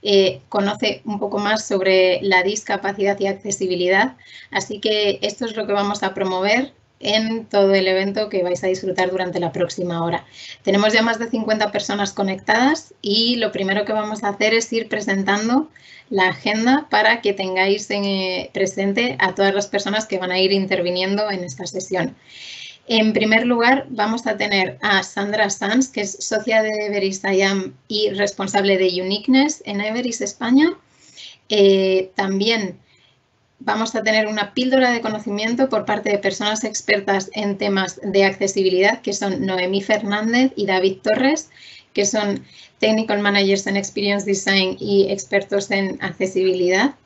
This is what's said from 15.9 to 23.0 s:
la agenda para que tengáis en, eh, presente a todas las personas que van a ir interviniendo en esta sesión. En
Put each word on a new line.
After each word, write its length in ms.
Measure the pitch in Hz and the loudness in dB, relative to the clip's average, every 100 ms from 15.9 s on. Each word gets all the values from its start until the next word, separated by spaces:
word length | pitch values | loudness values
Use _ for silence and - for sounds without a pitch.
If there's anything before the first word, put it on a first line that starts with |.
| - _ | -20 _
la 180 | 196 185 | 0 0
agenda 580 | - 208 214 233 269 302 | 0 -4 0 2 2 2
para 300 | 214 214 233 | 2 4 2
que 120 | 208 | 0
tengáis 580 | 202 190 185 190 208 - | -2 -2 0 2 0 -2
en, 140 | 202 | -4
eh, 460 | 202 190 185 185 - | -2 -2 -2 -4 -6
presente 640 | - 190 202 196 202 240 240 | -2 -2 0 -2 0 -2 0
a 140 | 190 | -2
todas 200 | 190 196 | 2 2
las 120 | 196 202 | 2 -2
personas 400 | 202 190 214 220 | -4 -2 -4 -4
que 120 | 190 | -6
van 120 | 180 | -2
a 80 | 185 | 2
ir 140 | 190 | 2
interviniendo 800 | 196 190 190 175 180 185 202 214 | 2 0 -2 -2 -2 -2 -2 -2
en 140 | 190 | -4
esta 220 | 180 - 180 | -8 -10 -10
sesión. 480 | 185 - 185 - - _ - - - - - - | -10 -6 -4 -4 -8 _ -20 -18 -16 -18 -20 0
En 280 | 226 | 2